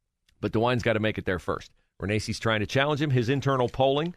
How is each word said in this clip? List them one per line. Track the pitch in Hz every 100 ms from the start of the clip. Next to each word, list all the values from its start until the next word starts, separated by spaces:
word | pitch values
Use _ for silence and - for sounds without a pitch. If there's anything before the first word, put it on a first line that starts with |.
| _ _ _ _
But | 104
DeWine's | 113 117 123
gotta | 117 107
make | 107 -
it |
there | 92 90
first. | - 87 - _ _ _
Renacci's | 95 107 - 110
trying | 113 110
to | 101
challenge | 131 143 147
him. | 151
His | 127 113
internal | 139 139 135 120
polling, | - 135 143 165